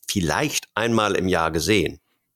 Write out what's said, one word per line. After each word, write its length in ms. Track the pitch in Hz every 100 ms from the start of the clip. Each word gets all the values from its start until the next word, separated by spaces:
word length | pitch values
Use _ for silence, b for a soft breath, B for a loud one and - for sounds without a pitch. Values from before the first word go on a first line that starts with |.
| -
vielleicht 580 | 101 80 82 147 - -
einmal 420 | 104 117 113 104 82
im 120 | 92
Jahr 240 | 87 82
gesehen. 480 | 80 78 107 73 71 _ _ _